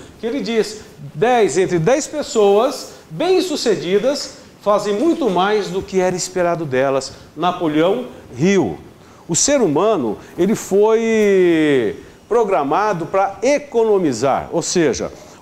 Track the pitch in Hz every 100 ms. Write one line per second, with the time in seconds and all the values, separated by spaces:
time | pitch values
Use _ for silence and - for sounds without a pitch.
0 | - - 226 269 196 226 - - - -
1 | 143 147 220 247 196 151 175 175 165 285
2 | - 302 - 233 202 202 262 - - -
3 | - 156 339 370 370 285 247 180 165 196
4 | 233 285 - - - - - 202 202 208
5 | 285 160 226 175 190 214 175 190 190 185
6 | 185 180 - 185 175 170 160 127 135 135
7 | 135 - - - 175 175 170 151 170 233
8 | 240 - - 117 175 196 113 73 - -
9 | - - - 170 - 285 196 147 208 202
10 | 117 95 - - 185 214 - 196 214 226
11 | 226 220 208 190 180 165 151 139 107 -
12 | - - - 233 214 185 139 165 214 185
13 | 151 190 196 196 247 285 - 233 226 202
14 | 165 113 135 104 71 165 147 180 151 107
15 | 90 - - -